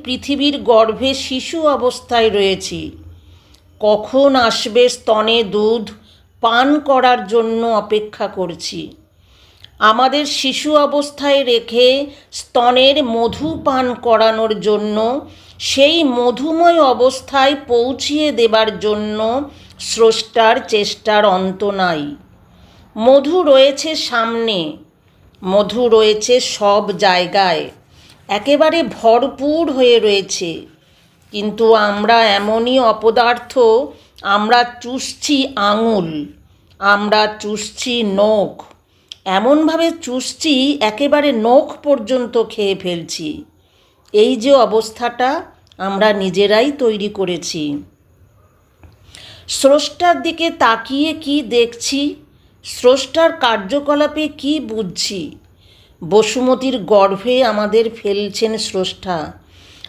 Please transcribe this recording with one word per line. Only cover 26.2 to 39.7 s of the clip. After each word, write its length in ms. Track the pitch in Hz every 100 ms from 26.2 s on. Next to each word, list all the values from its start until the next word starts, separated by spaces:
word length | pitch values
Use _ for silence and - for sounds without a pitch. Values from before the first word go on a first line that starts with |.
| 226 247
সব 580 | - - 202 208 202 185
জায়গায়, 720 | 196 180 175 202 185 156 143 - _ _ - _ -
একেবারে 560 | 208 269 285 311 330
ভরপুর 880 | 262 - 226 233 262 - 285 311 330
হয়ে 280 | 262 247 233
রয়েছে। 680 | 208 196 190 - 170 156 - _ _ _ _ _ _
কিন্তু 420 | 208 208 208 226
আমরা 520 | 220 208 202 214 233 220
এমনই 540 | 202 208 226 240 262
অপদার্থ, 800 | 226 - 226 233 233 240 - 262 226 226 285 - _ _
আমরা 420 | 196 208 214 240 240 -
চুষছি 640 | 240 254 - - - 277 269 214
আঙুল, 720 | 202 214 226 208 165 156 143 - _ _ _ -
আমরা 540 | 196 208 208 214 214 214
চুষছি 640 | 208 208 - - 262 240
নখ, 600 | 208 190 208 214 160 - - _ _ _ - - 190
এমনভাবে 640 | 190 233 302 311